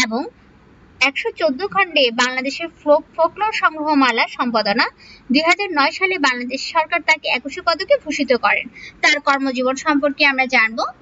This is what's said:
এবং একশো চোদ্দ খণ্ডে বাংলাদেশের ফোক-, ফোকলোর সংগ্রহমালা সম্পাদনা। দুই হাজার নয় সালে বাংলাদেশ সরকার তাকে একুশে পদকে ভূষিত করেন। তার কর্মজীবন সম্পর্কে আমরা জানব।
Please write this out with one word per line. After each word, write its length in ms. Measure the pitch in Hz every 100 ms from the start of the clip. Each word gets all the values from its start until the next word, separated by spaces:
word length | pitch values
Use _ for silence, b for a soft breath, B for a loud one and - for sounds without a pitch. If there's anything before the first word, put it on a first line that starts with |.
এবং 220 | 247 226 453 _ _ - _ - - -
একশো 320 | 269 269 453
চোদ্দ 360 | - 320 262 392
খণ্ডে 440 | 381 370 311 247
বাংলাদেশের 560 | 233 254 254 269 269 330 -
ফোক-, 320 | 294 302 311 -
ফোকলোর 360 | 330 330 427
সংগ্রহমালা 760 | 427 359 311 302 285 254 233 320
সম্পাদনা। 600 | - 247 226 208 220 415 - B B B
দুই 100 | 262
হাজার 300 | 320 370 403
নয় 200 | 294 285
সালে 260 | - 381 370
বাংলাদেশ 540 | 277 247 247 269 -
সরকার 300 | 330 311 339
তাকে 280 | 311 311 -
একুশে 320 | 247 277 359
পদকে 340 | 349 330 381 539 311
ভূষিত 280 | 294 254
করেন। 340 | 240 208 208 247 B B -
তার 180 | 330 294
কর্মজীবন 560 | 285 277 269 254 254 269
সম্পর্কে 500 | 320 285 294 285 285
আমরা 200 | 262 254
জানব। 340 | 247 220 233 494 -